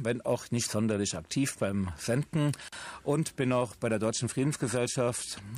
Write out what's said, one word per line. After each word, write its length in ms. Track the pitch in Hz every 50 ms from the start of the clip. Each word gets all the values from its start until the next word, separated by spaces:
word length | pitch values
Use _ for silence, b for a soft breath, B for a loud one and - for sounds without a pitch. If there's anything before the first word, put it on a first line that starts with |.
| 135
wenn 160 | 113 123 123
auch 320 | - - 123 120 - - -
nicht 180 | 120 113 -
sonderlich 460 | - 110 110 113 110 101 101 98 -
aktiv 400 | 82 80 - - 139 139 135 - -
beim 320 | - 98 98 101 95 92 82 -
Senden. 540 | - - 117 131 147 - - 160 147 147 139 B B B B B B B B B B
Und 320 | - 143 147 165 - -
bin 180 | - 135 127 127
auch 220 | 123 123 117 -
bei 140 | - - 120
der 100 | 110 104
Deutschen 300 | 107 113 113 - - 113
Friedensgesellschaft, 1120 | - 131 131 147 147 - - 123 104 127 120 123 - - 123 120 120 - - - - - 101 101 110